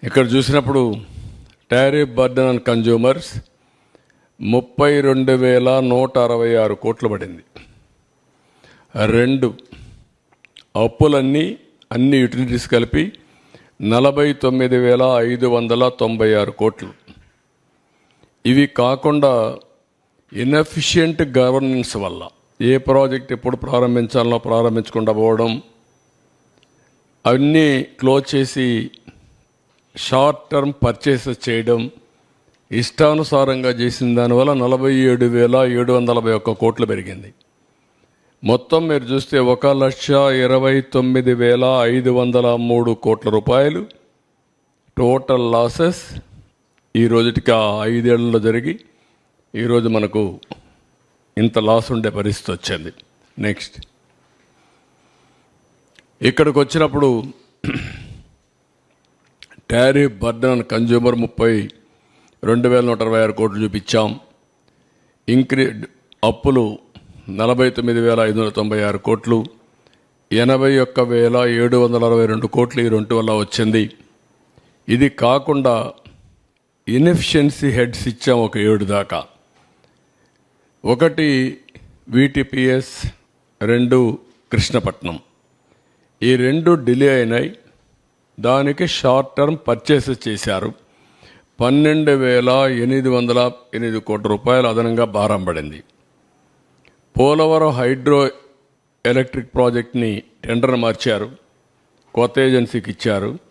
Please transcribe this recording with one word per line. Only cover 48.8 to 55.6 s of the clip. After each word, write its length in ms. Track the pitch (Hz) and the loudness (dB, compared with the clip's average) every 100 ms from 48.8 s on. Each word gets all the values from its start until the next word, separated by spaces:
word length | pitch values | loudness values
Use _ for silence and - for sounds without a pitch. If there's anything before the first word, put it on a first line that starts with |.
| - _ _ _ _ _ _ 107 | -14 _ _ _ _ _ _ -8
ఈరోజు 240 | 117 120 113 110 | -2 0 0 -2
మనకు 280 | 104 107 101 - _ - _ _ _ _ _ _ _ - | -2 -4 -4 -8 _ -20 _ _ _ _ _ _ _ -2
ఇంత 140 | 113 117 107 | -2 0 2
లాస్ 220 | 113 110 117 | 0 0 -4
ఉండే 160 | 110 101 | -4 -4
పరిస్థితి 320 | 101 101 - 87 | -4 -6 -8 -10
వచ్చింది. 360 | - 92 80 - _ _ _ - 104 | -8 -10 -10 -18 _ _ _ -8 -6
నెక్స్ట్, 300 | 98 - - - _ _ _ _ _ _ _ _ _ _ _ _ _ _ _ _ _ | -6 -12 -18 -20 _ _ _ _ _ _ _ _ _ _ _ _ _ _ _ _ _